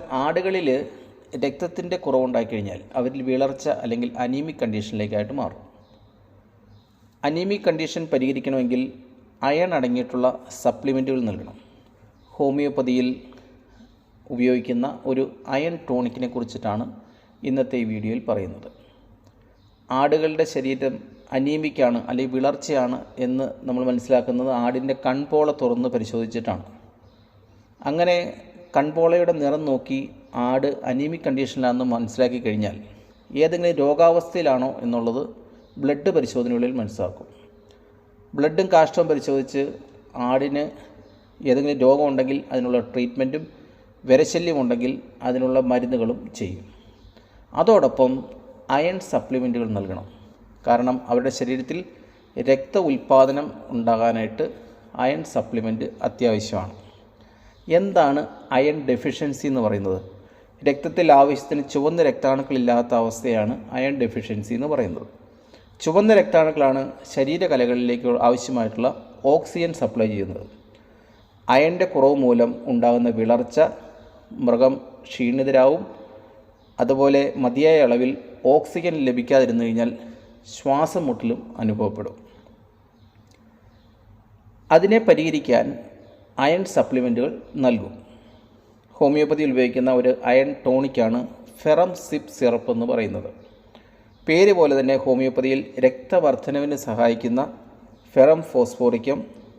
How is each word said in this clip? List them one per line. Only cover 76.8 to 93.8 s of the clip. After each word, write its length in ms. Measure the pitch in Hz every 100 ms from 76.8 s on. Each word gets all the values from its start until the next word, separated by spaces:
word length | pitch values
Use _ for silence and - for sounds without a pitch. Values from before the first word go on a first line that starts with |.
| 123 135 139 139 139 143
മതിയായ 440 | 123 131 156 160 127
അളവിൽ 260 | 120 127 143 - - 127
ഓക്സിജൻ 480 | 151 - 175 170 160
ലഭിക്കാതിരുന്നു 600 | 131 123 117 135 120 117
കഴിഞ്ഞാൽ 280 | 117 113 117 - - - - - -
ശ്വാസം 500 | - 135 139 160 185 143
മുട്ടലും 340 | 113 117 120 - -
അനുഭവപ്പെടും. 580 | 110 107 104 104 - - - - - - _ _ _ _ _ _ _ _ _ _ _ _ _ _ _ - _ _ - _ -
അതിനെ 280 | 160 196 226
പരിഹരിക്കാൻ 680 | 220 156 160 151 143 117 139 131 - - - - _ -
അയൺ 240 | 139 180
സപ്ലിമെൻറ്റുകൾ 640 | 185 151 - 127 123 117 139 - - 147
നൽകും. 360 | 127 110 85 - - - - - _ _ _ _ _ -
ഹോമിയോപ്പതിയിൽ 540 | 143 151 151 151 147
ഉപയോഗിക്കുന്ന 380 | 127 123 127 127
ഒരു 200 | 127 127 123 123
അയൺ 180 | 127 139 139
ടോണിക്കാണ് 560 | 131 131 135 127 113 120 123 - - -
ഫെറം 300 | 156 156 180
സിപ്പ് 400 | 180 - 151 - -
സിറപ്പ് 340 | 123 117 127
എന്ന് 140 | 113 120
പറയുന്നത്. 420 | 123 101 98 - - - - - -